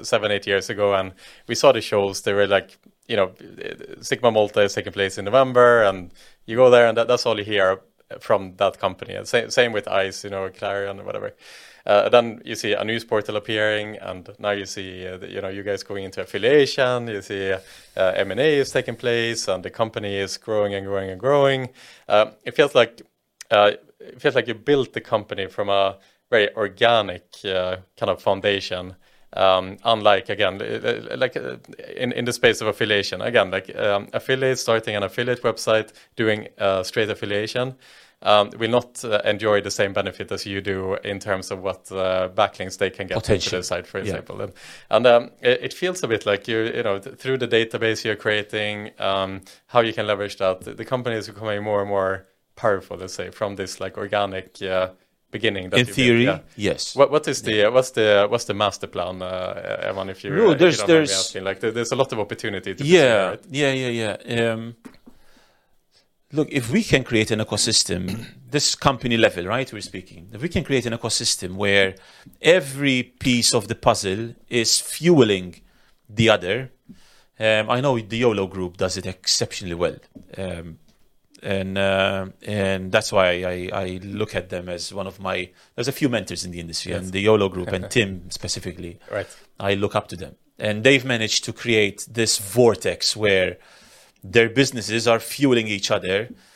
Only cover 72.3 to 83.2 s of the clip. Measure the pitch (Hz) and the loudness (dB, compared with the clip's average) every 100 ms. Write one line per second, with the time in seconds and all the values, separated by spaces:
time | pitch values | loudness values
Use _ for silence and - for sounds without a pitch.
72.3 | - 160 185 143 135 143 127 120 - 135 | 0 4 6 4 -2 0 0 -2 -4 0
73.3 | 120 113 120 101 113 123 107 98 101 117 | 2 4 0 0 0 2 2 0 -4 -6
74.3 | - - 120 113 - - - 165 160 113 | -12 -4 0 2 0 -2 0 4 6 6
75.3 | 98 90 - _ _ _ _ - 107 110 | 4 -2 -14 _ _ _ _ -6 2 4
76.3 | 104 87 117 131 _ - - - _ _ | 4 2 -4 -6 _ -20 -20 -20 _ _
77.3 | - 110 107 107 123 139 120 98 113 123 | -2 2 2 2 0 0 0 -2 0 2
78.3 | 101 95 92 90 87 92 95 95 92 - | 2 -2 -4 -6 -4 -4 -4 -8 -8 -2
79.3 | - 117 - 92 85 82 - _ - - | -2 -2 -8 -8 -4 -4 -4 _ -20 -18
80.3 | - 95 85 82 80 _ _ _ _ _ | -10 -8 -8 -12 -16 _ _ _ _ _
81.3 | - - 98 95 98 98 98 98 98 95 | -12 -6 -4 -4 -2 0 2 0 -2 -8
82.3 | - - 104 95 95 95 107 - 104 | -12 -6 -2 -2 -2 2 2 4 4